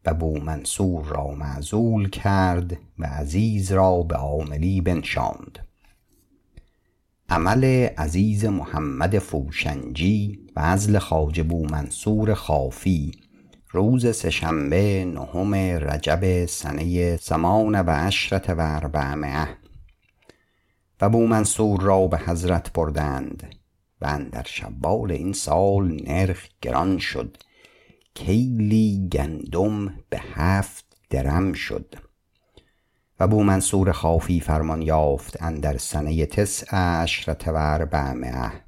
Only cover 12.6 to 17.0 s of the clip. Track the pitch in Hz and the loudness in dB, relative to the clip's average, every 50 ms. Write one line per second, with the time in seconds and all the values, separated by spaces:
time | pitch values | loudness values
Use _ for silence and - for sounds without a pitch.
12.6 | 67 65 - - - 92 92 78 71 78 - - _ _ _ _ - - - _ | 0 -2 -6 -2 0 2 2 2 0 -4 -8 -12 _ _ _ _ -20 -20 -20 _
13.6 | _ _ - 90 98 110 127 127 117 120 110 - - 85 82 - - 85 82 78 | _ _ 0 2 2 4 2 4 2 0 0 0 -2 -2 -2 -2 -2 0 0 0
14.6 | 71 69 80 92 101 104 98 95 95 90 80 71 64 - - 87 98 101 98 95 | 0 2 2 4 4 4 2 0 -2 -2 -6 -8 -10 -6 -4 -2 0 0 2 0
15.6 | 95 92 87 82 73 71 71 73 - 71 78 87 95 92 90 90 87 82 - - | 0 0 0 -2 -2 -2 -2 -2 0 0 0 2 2 2 2 2 0 -2 -4 -8
16.6 | - 71 71 73 80 87 87 87 | -6 -6 -6 -4 -2 0 0 2